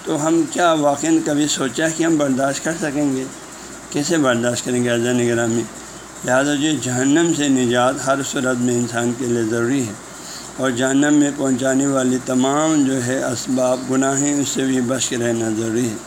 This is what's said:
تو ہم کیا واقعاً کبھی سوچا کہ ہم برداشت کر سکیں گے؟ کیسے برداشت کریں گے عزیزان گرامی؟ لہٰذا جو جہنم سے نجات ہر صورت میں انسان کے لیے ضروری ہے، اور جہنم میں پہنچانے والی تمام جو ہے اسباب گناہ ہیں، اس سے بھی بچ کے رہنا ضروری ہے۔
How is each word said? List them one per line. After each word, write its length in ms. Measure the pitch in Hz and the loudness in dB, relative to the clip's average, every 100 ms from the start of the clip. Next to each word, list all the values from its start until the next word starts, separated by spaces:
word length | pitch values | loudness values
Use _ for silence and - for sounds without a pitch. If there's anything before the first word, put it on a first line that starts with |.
تو 220 | - 156 156 | -2 -2 2
ہم 160 | 170 147 | 2 2
کیا 220 | - 175 | 2 2
واقعاً 460 | 160 147 143 160 160 | 4 2 2 2 2
کبھی 240 | 160 147 147 | 2 0 0
سوچا 400 | 175 135 113 160 | 0 -2 0 -2
کہ 160 | 160 | 0
ہم 120 | 165 160 | 2 2
برداشت 480 | 143 127 139 139 | 2 2 0 -2
کر 80 | 156 165 | -4 -4
سکیں 360 | 156 139 147 131 | -2 0 0 -2
گے؟ 80 | 131 - - - - - - | -6 -12 -18 -18 -16 -18 -6
کیسے 260 | 147 147 165 | -4 0 2
برداشت 480 | 131 117 120 120 | 2 2 0 -2
کریں 200 | 131 123 | -2 0
گے 40 | 120 | 2
عزیزان 400 | 120 120 123 120 | 0 2 2 2
گرامی؟ 340 | 117 117 117 - - - - - - | 2 0 -2 -4 -10 -16 -18 -18 -10
لہٰذا 300 | - 127 143 | 0 2 2
جو 140 | 147 156 147 | 0 0 -2
جہنم 500 | 123 123 139 151 170 143 | -2 0 2 4 2 2
سے 120 | 147 | 2
نجات 460 | 131 123 123 123 139 131 | 2 4 4 2 0 -2
ہر 120 | 139 131 | -2 -2
صورت 260 | 147 127 127 | -2 -2 0
میں 140 | 123 | 0
انسان 380 | 120 117 113 120 117 | 0 0 -2 -2 -2
کے 80 | 123 | -2
لیے 160 | 120 | 0
ضروری 380 | 110 117 117 139 | 0 0 0 0
ہے، 120 | 113 98 - - - - - - | -2 -8 -16 -16 -14 -14 -14 -4
اور 140 | 131 | -2
جہنم 440 | 117 131 135 147 | 0 2 4 4
میں 160 | 147 143 143 | 4 2 0
پہنچانے 500 | 135 123 135 131 139 | -2 0 2 2 2
والی 320 | 135 127 127 123 | 2 2 0 0
تمام 580 | 127 131 143 160 156 | 0 2 2 2 2
جو 200 | 135 135 | 2 0
ہے 200 | 120 131 | -2 -2
اسباب 540 | 131 123 - 127 127 127 127 | -2 -4 -2 0 0 0 0
گناہ 300 | 131 135 139 | 0 2 0
ہیں، 200 | 143 143 | 0 0
اس 80 | 135 | -2
سے 160 | - | -2
بھی 160 | 131 131 | 0 0
بچ 280 | 120 131 - | 0 -2 -2
کے 80 | 127 | -2
رہنا 320 | 117 117 113 110 | 0 0 -2 -2
ضروری 300 | 113 113 123 | -2 0 -2
ہے۔ 60 | 101 | -4